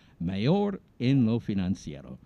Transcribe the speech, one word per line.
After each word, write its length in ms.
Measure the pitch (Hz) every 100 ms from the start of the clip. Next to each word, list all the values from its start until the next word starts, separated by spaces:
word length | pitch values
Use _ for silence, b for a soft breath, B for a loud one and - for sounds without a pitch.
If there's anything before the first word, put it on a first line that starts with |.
| b b
mayor 640 | 85 95 120 196 202 196 _ -
en 260 | 120 139 110
lo 140 | 117
financiero. 800 | - 98 90 92 - 69 64 65